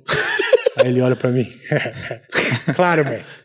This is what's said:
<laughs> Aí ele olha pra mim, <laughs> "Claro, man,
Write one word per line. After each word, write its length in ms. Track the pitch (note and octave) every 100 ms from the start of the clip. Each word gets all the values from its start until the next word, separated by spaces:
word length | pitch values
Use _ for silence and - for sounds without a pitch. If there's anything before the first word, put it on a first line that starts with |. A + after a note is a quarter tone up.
| -
<laughs> 680 | - - - - - - -
Aí 120 | B2+
ele 120 | B2
olha 160 | B2+ -
pra 140 | B2+
mim, 160 | B2 A2+ - - D3+ A#2 - -
<laughs> 680 | A#2+ - - - - - C#3+
"Claro, 280 | F3+ E3
man, 160 | C#3 A2 - -